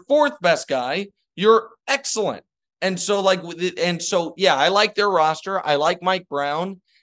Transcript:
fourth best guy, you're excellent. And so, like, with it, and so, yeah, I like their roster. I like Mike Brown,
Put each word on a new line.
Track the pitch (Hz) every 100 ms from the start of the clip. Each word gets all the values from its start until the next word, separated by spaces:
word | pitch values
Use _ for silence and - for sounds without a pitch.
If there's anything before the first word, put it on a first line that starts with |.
| -
fourth | 294 294 -
best | 175 147 -
guy, | 131 123 170 196 _ _ -
you're | 208 226 - _ -
excellent. | 277 - 220 180 95 _ _ _ -
And | 185 180
so, | - 202
like, | 190 185
with | 165 165
it, | 180 170
and | 175 170
so, | - 185 160 -
yeah, | 185 139
I | 160
like | 196 214 -
their | 202
roster. | 180 156 156 190 190 -
I | 143
like | 156 180
Mike | 180 185 180
Brown, | 139 143 151 185 185 _ _